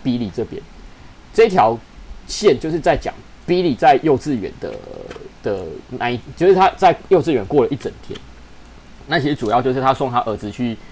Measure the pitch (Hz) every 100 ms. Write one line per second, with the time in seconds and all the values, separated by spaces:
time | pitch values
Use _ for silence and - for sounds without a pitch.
0 | 135 120 107 87 107 - - - - -
1 | - - - - 226 185 110 113 - -
2 | - - - - 208 127 160 165 170 139
3 | - - - - - 180 175 120 160 139
4 | 156 131 151 127 92 - 82 53 - -
5 | - - - - - 98 85 - - 123
6 | 123 120 - - 180 185 185 - 185 160
7 | - 185 139 131 98 143 113 135 - -
8 | - - - - - - - - - -
9 | - 160 143 147 110 117 131 131 131 131
10 | 135 120 117 104 104 101 123 107 -